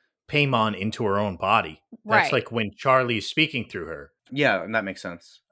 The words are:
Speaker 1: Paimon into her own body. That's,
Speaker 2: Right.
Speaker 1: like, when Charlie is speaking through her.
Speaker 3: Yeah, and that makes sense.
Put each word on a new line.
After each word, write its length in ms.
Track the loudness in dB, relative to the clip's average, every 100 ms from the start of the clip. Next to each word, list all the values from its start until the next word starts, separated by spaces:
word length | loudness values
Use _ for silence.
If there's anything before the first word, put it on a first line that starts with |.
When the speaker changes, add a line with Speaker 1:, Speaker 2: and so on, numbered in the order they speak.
| _ _ -2
Speaker 1:
Paimon 480 | 0 2 4 2 0
into 280 | -4 -2
her 140 | 0 0
own 180 | 0 -2
body. 460 | 2 2 0 -8 _ -16
That's, 200 | 0 2
Speaker 2:
Right. 80 | 2
Speaker 1:
like, 200 | 0 0
when 200 | -2 -4
Charlie 440 | -2 2 4 2 -2
is 100 | -2
speaking 400 | 0 0 -2 -8
through 180 | -8 -10
her. 260 | -10 -14 _ _
Speaker 3:
Yeah, 320 | 0 2 2
and 120 | 0
that 100 | -2
makes 180 | -2 -6
sense. 380 | -10 -12 -16 -20 _